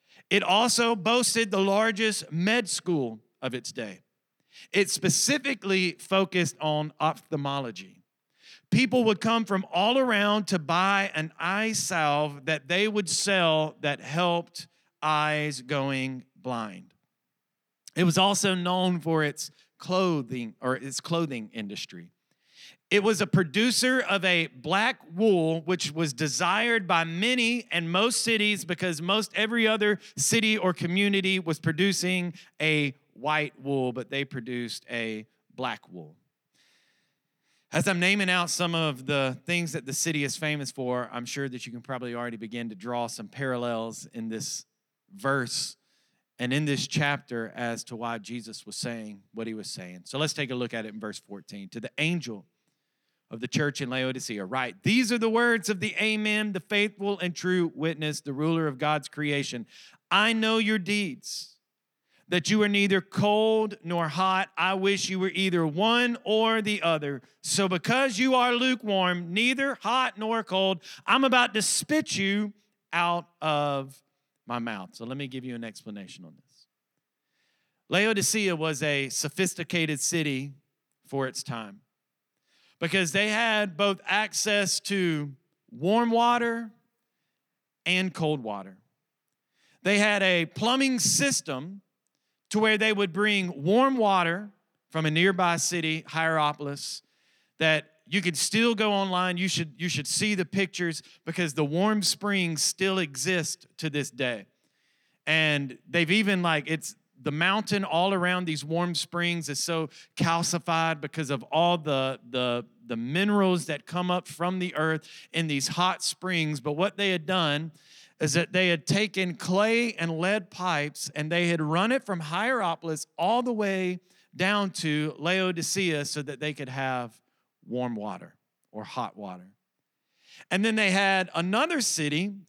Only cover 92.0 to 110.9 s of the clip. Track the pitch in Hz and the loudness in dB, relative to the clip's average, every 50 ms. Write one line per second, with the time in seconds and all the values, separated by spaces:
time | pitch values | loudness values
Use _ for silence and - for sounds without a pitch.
92 | _ _ _ _ _ _ _ _ _ _ - 208 214 220 214 214 214 220 214 196 | _ _ _ _ _ _ _ _ _ _ 0 2 4 4 4 4 4 2 2 2
93 | 202 190 156 180 202 214 208 196 185 175 175 - 143 160 196 233 262 269 269 254 | 0 0 0 0 2 2 4 2 2 0 -2 -2 2 4 4 6 6 4 4 4
94 | 226 202 196 190 175 165 170 185 214 208 - _ _ _ _ _ _ _ - 160 | 4 4 4 4 4 2 0 -2 -4 -10 -14 _ _ _ _ _ _ _ -4 0
95 | 156 156 156 160 175 190 190 180 185 175 170 165 - - 175 175 160 160 156 160 | 0 2 2 4 4 4 4 4 2 2 2 2 0 -2 -2 -2 0 -2 -2 -4
96 | - - - 160 160 160 160 160 151 147 147 - 147 143 143 139 - - - - | -6 -6 -4 -2 0 2 2 2 2 2 0 -2 -6 -8 -8 -8 -8 -10 -10 -12
97 | - _ _ _ _ _ _ _ _ _ _ - 160 160 156 151 - - _ _ | -14 _ _ _ _ _ _ _ _ _ _ 2 2 4 4 2 0 -4 _ _
98 | _ - 139 202 185 175 165 139 - - - 214 226 240 233 196 220 214 202 196 | _ -4 -2 0 0 0 0 0 -2 0 2 4 4 4 4 2 2 2 2 2
99 | 196 190 185 180 180 185 180 175 185 190 - - 165 156 147 - 165 180 147 - | 0 0 0 0 0 0 0 0 0 0 0 -2 -4 -4 -6 -6 -4 -4 -2 -4
100 | 147 - - - 208 214 214 180 180 143 - 190 196 180 - - 180 170 160 - | -4 -4 -2 0 0 2 2 0 0 0 0 0 -2 -2 -2 -4 -4 -4 -4 -6
101 | - - - _ _ - 165 - 180 170 135 139 151 143 147 170 190 214 214 214 | -10 -16 -20 _ _ -8 -4 -2 -2 0 0 0 0 0 2 2 2 2 2 2
102 | 196 - - - - 208 202 196 180 170 165 151 - - - - - 196 190 190 | 2 0 -2 -2 -2 0 0 2 0 0 0 0 -2 -2 -2 0 0 0 0 0
103 | 180 147 139 131 127 165 185 175 156 - - - - _ _ - - 160 143 147 | -2 -2 -4 -4 -2 0 0 0 0 -2 -6 -10 -14 _ _ -8 -6 -4 -2 -2
104 | - - - 120 135 123 120 104 98 - _ _ _ _ _ _ _ _ _ _ | -4 -4 -4 -2 -2 -2 -2 -4 -8 -14 _ _ _ _ _ _ _ _ _ _
105 | _ _ _ _ _ - 156 160 160 156 151 143 139 135 127 - _ - 131 170 | _ _ _ _ _ 0 2 2 4 2 2 0 -2 -4 -8 -12 _ -2 0 0
106 | 170 156 185 214 220 196 202 185 175 175 160 151 143 139 160 156 - - - _ | 2 4 4 4 4 4 2 2 2 2 0 0 0 -2 -4 -4 -4 -8 -14 _
107 | _ _ _ - 135 151 143 151 170 180 196 214 208 - 202 202 196 160 151 165 | _ _ _ -10 -6 -4 -2 0 2 2 2 0 0 0 -2 -2 -2 0 0 2
108 | 175 196 196 185 175 180 180 180 180 170 160 143 131 147 160 170 175 175 175 - | 2 2 2 0 0 0 0 0 -2 -2 -4 -6 -6 -4 -2 -2 -2 -2 -2 -4
109 | - - - 170 170 175 170 170 160 139 143 135 - - 170 165 160 151 - - | -6 -6 -4 -2 -2 -2 -2 -2 -4 -6 -6 -4 -4 -2 -2 -2 -4 -4 -8 -14
110 | - - _ - 208 175 165 165 170 - - 170 - - 170 165 165 165 | -20 -14 _ 0 2 2 2 2 0 0 -2 -2 -2 0 0 2 2 0